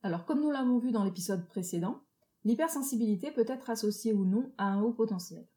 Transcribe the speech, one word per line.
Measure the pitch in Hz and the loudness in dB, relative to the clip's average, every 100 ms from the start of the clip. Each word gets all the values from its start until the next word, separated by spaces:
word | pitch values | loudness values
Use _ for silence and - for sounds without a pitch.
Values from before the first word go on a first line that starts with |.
Alors, | 196 170 | -2 -4
comme | - 294 | 0 0
nous | 302 | 2
l'avons | 277 254 247 | 2 2 2
vu | 247 | 2
dans | 220 | 2
l'épisode | 196 185 - 190 175 | 0 -2 -4 -4 -4
précédent, | 202 175 170 180 302 _ _ _ _ | -6 -4 -2 -2 -4 _ _ _ _
l'hypersensibilité | 208 233 320 311 269 233 220 202 285 | 0 2 2 0 -2 0 2 0 -2
peut | 262 226 | 0 0
être | 254 247 | 0 -4
associée | 226 214 208 226 | 0 0 0 0
ou | 208 | 2
non | 185 208 269 - | 4 2 0 -2
à | 196 | 0
un | 196 | 2
haut | 220 | 0
potentiel. | 226 226 185 - 170 - | 2 0 0 -6 -14 -18